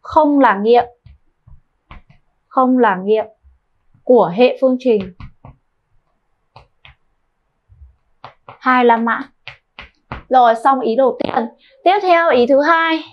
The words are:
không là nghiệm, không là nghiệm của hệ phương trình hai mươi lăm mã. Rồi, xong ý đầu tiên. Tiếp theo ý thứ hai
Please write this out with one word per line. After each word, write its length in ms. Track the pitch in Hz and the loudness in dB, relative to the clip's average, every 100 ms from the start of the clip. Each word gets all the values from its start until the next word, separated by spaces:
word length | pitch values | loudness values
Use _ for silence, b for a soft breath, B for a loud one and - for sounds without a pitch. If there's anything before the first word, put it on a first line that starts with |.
không 400 | - - 302 285 | -2 0 0 2
là 180 | 254 196 | 2 0
nghiệm, 220 | 214 240 - _ _ - _ _ _ - _ _ _ - _ _ _ _ _ | 0 0 0 _ _ -20 _ _ _ -20 _ _ _ -20 _ _ _ _ _
không 300 | - 254 254 | -2 0 2
là 180 | 226 185 | 0 -2
nghiệm 300 | 196 214 220 _ _ _ _ _ _ _ | -2 -2 -4 _ _ _ _ _ _ _
của 280 | - 247 175 | 0 2 2
hệ 240 | 175 247 254 | 0 0 0
phương 160 | 262 254 | -2 -2
trình 320 | 254 214 190 - - _ - - _ _ _ _ _ _ _ _ _ - _ _ - _ _ _ _ _ _ _ _ _ - _ _ _ - _ - - | -2 -2 -4 -14 -20 _ -20 -20 _ _ _ _ _ _ _ _ _ -20 _ _ -20 _ _ _ _ _ _ _ _ _ -20 _ _ _ -20 _ -20 -10
hai 240 | 262 254 | -2 0
mươi 40 | 240 | 2
lăm 160 | 226 | 0
mã. 260 | 233 226 269 _ - - _ - - _ _ - - | -2 -6 -10 _ -20 -20 _ -20 -20 _ _ -18 0
Rồi, 260 | 254 240 226 | 2 4 2
xong 160 | 269 262 | 0 -2
ý 160 | 233 226 | -2 0
đầu 220 | 262 - | 0 -2
tiên. 240 | - - 233 _ b b | -6 -6 -8 _ b b
Tiếp 140 | 339 403 | -2 0
theo 280 | 370 339 330 | 0 0 2
ý 160 | 262 240 | 0 2
thứ 160 | 277 | 2
hai 400 | 294 330 330 320 320 | 2 0 0 -4 -8